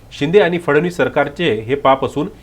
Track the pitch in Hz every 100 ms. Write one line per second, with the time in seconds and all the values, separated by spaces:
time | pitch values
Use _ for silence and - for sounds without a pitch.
0 | - - 143 196 175 170 160 151 175 175
1 | 175 156 143 143 170 110 110 139 135 135
2 | 123 - 170 -